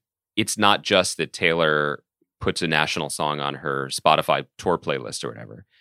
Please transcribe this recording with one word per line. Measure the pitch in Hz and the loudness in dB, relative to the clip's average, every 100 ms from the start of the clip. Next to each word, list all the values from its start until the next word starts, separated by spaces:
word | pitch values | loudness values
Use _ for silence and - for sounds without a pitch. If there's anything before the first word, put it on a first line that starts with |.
| _ _ _ - | _ _ _ -4
it's | 107 - | -2 2
not | 104 101 | 4 4
just | - 98 92 - | 4 2 2 -2
that | 78 | -6
Taylor | - 87 82 80 76 73 69 _ _ _ _ | 0 2 4 2 2 0 -4 _ _ _ _
puts | - 87 | -4 -2
a | 85 | 0
national | 78 78 - 76 | 2 2 -2 -4
song | - 76 73 | -4 -2 -2
on | 71 | -4
her | 69 73 69 67 | -6 -4 -4 -4
Spotify | - 82 78 76 71 71 - | 0 4 4 4 0 -2 -6
tour | 95 85 | -2 -2
playlist | - 69 55 - | -2 -4 -6 -8
or | 67 | -10
whatever. | 55 57 53 - _ | -10 -16 -18 -20 _